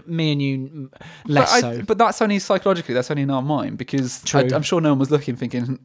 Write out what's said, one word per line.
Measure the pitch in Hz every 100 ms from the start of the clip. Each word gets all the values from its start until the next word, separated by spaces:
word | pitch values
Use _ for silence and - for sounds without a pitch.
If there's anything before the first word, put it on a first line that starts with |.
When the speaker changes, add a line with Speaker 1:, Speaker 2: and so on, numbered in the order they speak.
| 170
Speaker 1:
me | 165 156
and | 143
you, | 139 135
mm, | 135 156 135 - - - -
less | 143 -
Speaker 2:
But | 247
I, | 123 117
Speaker 1:
so. |
Speaker 2:
but | - 101
that's | 143 -
only | 214 202
psychologically. | - 196 202 180 -
That's | 127 123
only | 147
in | 139
our | 135
mind | 139 147 - -
because | - 139 127 -
I, | -
Speaker 1:
True. | 143 127
Speaker 2:
I'm | 143
sure | 147 175
no | 156
one | 135
was | 135
looking, | 147 135 120
thinking, | 120 127 120 131